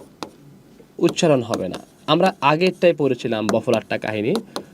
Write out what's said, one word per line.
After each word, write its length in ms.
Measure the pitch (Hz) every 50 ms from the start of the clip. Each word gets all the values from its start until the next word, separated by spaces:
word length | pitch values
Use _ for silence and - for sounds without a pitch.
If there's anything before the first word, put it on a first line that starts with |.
| - - - - - - - - - - - - - - - - - _ - - -
উচ্চারণ 360 | 165 - - - 165 147 131 117 110
হবে 180 | 110 92 92 90 -
না। 60 | - - - - _ -
আমরা 220 | - 151 165 175 190 - -
আগেরটাই 520 | - 139 156 160 180 185 180 - - 175 165 151
পড়েছিলাম 420 | 147 135 127 123 - 120 113 107 110
বফলারটা 500 | 104 101 113 - - 117 110 - - 110
কাহিনী, 360 | 110 - - 107 107 104 120 190 233 - - - - - -